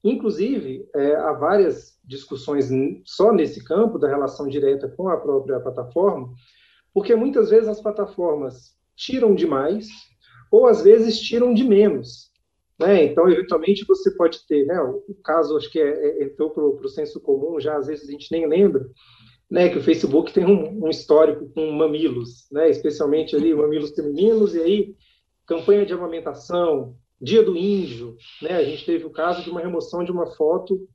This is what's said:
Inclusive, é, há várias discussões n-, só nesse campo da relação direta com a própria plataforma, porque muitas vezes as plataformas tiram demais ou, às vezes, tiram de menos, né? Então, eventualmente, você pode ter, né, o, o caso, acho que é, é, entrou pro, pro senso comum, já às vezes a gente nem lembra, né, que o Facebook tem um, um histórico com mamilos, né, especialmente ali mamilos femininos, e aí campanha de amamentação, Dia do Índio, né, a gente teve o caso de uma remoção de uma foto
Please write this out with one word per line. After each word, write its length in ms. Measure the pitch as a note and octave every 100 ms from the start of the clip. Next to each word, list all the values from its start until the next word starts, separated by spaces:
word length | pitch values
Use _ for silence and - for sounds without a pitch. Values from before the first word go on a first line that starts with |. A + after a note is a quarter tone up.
Inclusive, 840 | G3+ B3 A3 D#3 A3 C4 C3 C3 -
é, 220 | D3 C#3+ D#3
há 160 | D#3+
várias 640 | B2+ D3+ G3+ F3 B2 - _
discussões 680 | - C3+ - C3 - C#3+ B2
n-, 320 | C3 C#3+ F#3+
só 280 | - - G3+
nesse 320 | G3+ D3 -
campo 340 | - E3+ A3+ D#3+
da 100 | C#3+
relação 380 | C#3 C3+ - C#3
direta 420 | C#3+ C#3 C#3 C3+
com 200 | - F#3
a 80 | E3
própria 420 | D3 C3+ C3 B2+
plataforma, 760 | B2+ A#2+ A#2+ - G3+ D#3 B2 - _ _ _ _ _
porque 240 | G3 - A3+
muitas 340 | C4 C4 G3
vezes 160 | A3 A3
as 120 | G#3
plataformas 960 | G#3+ G#3 G3 - F3 D3+ C3+ - _ _ _
tiram 400 | - - B3+ A3+
demais 540 | F3 E3 C3+ D3 G#3+ A3 - _ _ _ _ _
ou, 140 | G#3+ B3
às 160 | G#3
vezes, 360 | F#3 A3+ A3+ -
tiram 340 | - A#3 B3
de 120 | A3
menos, 680 | C4 G3+ G#3 C#3 A#2+ - _ _ _ _ _ _
né? 260 | E3+ G3
Então, 240 | D3 - F3+
eventualmente, 560 | F3 F#3 E3 E3+ G3+
você 260 | - F#3 G3
pode 340 | - E3 - _
ter, 180 | D3 C#3
né, 140 | F3+
o, 240 | C3 G3+ -
o 60 | -
caso, 340 | - E3 D3 D3+
acho 140 | D3+
que 100 | E3
é, 80 | C#3+
é, 360 | D#3 D3 D3+
entrou 260 | C#3 - D3+
pro, 260 | D#3+ D3 C3+
pro 120 | C3+
senso 320 | D#3 D3 C3+
comum, 400 | - C3+ D3+ D#3+
já 160 | D3+ D3+
às 100 | C3+
vezes 220 | D3 C#3
a 40 |
gente 180 | C#3+ -
nem 140 | E3 D#3
lembra, 420 | E3+ G3+ C3+ B2+ _ _ _ _ _ _
né, 180 | F3 F3
que 100 | D#3
o 40 |
Facebook 500 | A#2+ D#3+ C#3 C#3+ -
tem 120 | G3+
um, 400 | F3 G3+ D#3 G#3
um 40 | D#3+
histórico 600 | - - D3+ D#3 D3 C3+
com 200 | E3 D#3
mamilos, 760 | D3+ D#3 D3+ D#3+ B2 A#2 - _
né, 180 | C#3+ D#3+
especialmente 680 | C#3 D#3 C#3+ D3 D#3 D#3 D3
ali 180 | E3
mamilos 360 | D3 D3+ D3+ D3
femininos, 600 | - D3 C#3+ G#3+ A3 G3+
e 60 | E3+
aí 360 | E3 G#3 G3 - _ _ _ _ _
campanha 400 | - - G#3 G3
de 60 |
amamentação, 1040 | F3 E3+ E3 D#3+ - - F3 E3+ C#3 B2+ - _ _
Dia 240 | B2+ A3
do 120 | G3 E3+
Índio, 600 | G3 G3 D#3+ A#2 A#2+ A#2 - -
né, 140 | D#3 F3+
a 80 |
gente 200 | C#3 D3+
teve 200 | - E3
o 60 | D#3+
caso 320 | - E3+ F3
de 80 | E3+
uma 100 | E3+
remoção 420 | F3+ E3+ - F3
de 80 | F3
uma 160 | F3+ E3
foto 540 | - D#3 F3+ - F#3+ -